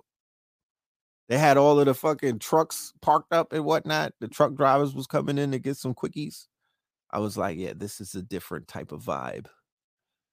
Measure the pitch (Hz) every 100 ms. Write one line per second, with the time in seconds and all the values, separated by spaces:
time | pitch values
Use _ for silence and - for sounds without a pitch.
0 | _ _ _ _ _ _ _ _ _ _
1 | _ _ - 123 127 135 143 147 139 127
2 | 156 151 143 113 - 160 160 - - -
3 | - 156 - 165 165 156 151 160 - 156
4 | 156 - 110 - 147 139 135 139 147 135
5 | 131 151 143 143 143 131 135 139 131 123
6 | - - 147 - - _ _ _ _ _
7 | _ - 104 104 95 82 92 87 104 -
8 | 95 98 92 95 - 80 - - 78 73
9 | 117 73 64 - - _ _ _ _ _
10 | _ _ _